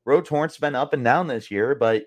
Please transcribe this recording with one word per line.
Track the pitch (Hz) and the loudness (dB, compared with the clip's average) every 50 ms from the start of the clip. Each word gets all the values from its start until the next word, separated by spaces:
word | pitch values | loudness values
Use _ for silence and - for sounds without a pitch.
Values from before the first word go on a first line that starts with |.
| _ | _
Rotornt's | 117 139 170 - - 151 147 151 156 - - | 2 2 2 2 0 -2 -2 -2 -4 -4 -6
been | 151 147 143 | -6 -4 -2
up | 127 139 147 - | -2 -2 -2 -2
and | 143 123 | 0 2
down | 117 127 165 185 | 2 2 2 0
this | 160 127 113 104 - | -2 -6 -8 -8 -6
year, | 101 101 104 123 139 | -2 0 0 0 0
but | 117 120 113 113 110 - | 2 2 2 2 0 -2